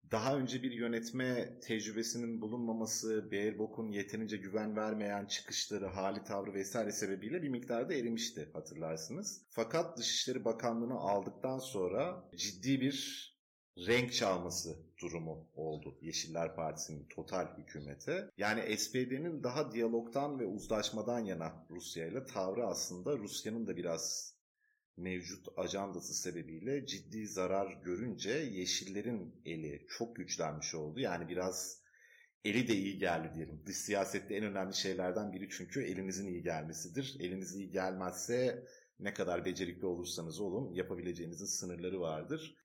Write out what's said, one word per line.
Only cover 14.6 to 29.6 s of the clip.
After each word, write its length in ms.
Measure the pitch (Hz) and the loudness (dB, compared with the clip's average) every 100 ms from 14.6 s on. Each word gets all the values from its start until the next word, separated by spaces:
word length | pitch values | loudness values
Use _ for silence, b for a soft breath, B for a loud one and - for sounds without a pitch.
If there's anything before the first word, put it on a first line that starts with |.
| 85 76 - - | -4 -6 -10 -6
durumu 480 | 85 82 80 80 80 | -4 -2 -2 -6 -10
oldu 440 | - 78 78 73 - | -4 -2 -2 -6 -10
Yeşiller 540 | 80 - 82 80 82 80 | -6 -4 -2 0 0 0
Partisi'nin 520 | 80 78 - 76 71 | -2 -2 -6 -8 -8
total 500 | - 80 92 82 - | -10 -4 -2 -2 -4
hükümete. 720 | 76 80 71 73 - 175 202 - | -12 -10 -10 -8 -2 -2 -4 0
Yani 400 | 101 110 - 107 | 2 4 2 2
S 140 | - | 2
P 180 | 127 123 | 2 2
D'nin 340 | 131 170 151 | 2 0 0
daha 280 | 120 135 147 | 0 0 0
diyalogtan 680 | 113 113 117 113 139 147 135 | 4 4 4 2 0 2 0
ve 60 | 107 | 0
uzlaşmadan 760 | 101 - 110 - 110 110 120 | -2 0 2 2 0 0 2
yana 460 | 107 85 80 - - | 0 0 -2 -6 -12
Rusya 380 | 87 - 82 82 | -10 -6 -4 -2
ile 180 | 113 131 | -4 -2
tavrı 400 | 104 92 101 113 | 0 2 2 0
aslında 520 | 85 - 90 90 143 | 0 -2 -2 0 0
Rusya'nın 500 | 101 - 110 113 104 | 0 -4 -4 -2 -2
da 100 | 87 | 0
biraz 560 | 87 80 - - - - _ _ _ _ _ - | 0 0 0 -2 -6 -14 _ _ _ _ _ -8
mevcut 500 | 90 90 87 87 - - | -2 -2 -4 -10 -8 -2
ajandası 560 | 92 98 101 85 - | 0 0 -2 -4 -4
sebebiyle 720 | - 92 85 80 80 107 143 127 | -2 -2 -4 -6 -6 -2 -2 -2
ciddi 420 | 98 95 110 104 | -8 -6 -6 -4
zarar 540 | 90 90 98 95 78 | 0 4 4 2 -2
görünce 480 | 78 90 120 95 98 | -2 -2 -2 -2 0
Yeşillerin 1120 | 135 135 95 90 - 95 98 104 113 82 - - | 0 0 -2 0 0 0 -2 0 -2 -4 -10 -6
eli 400 | 85 | -4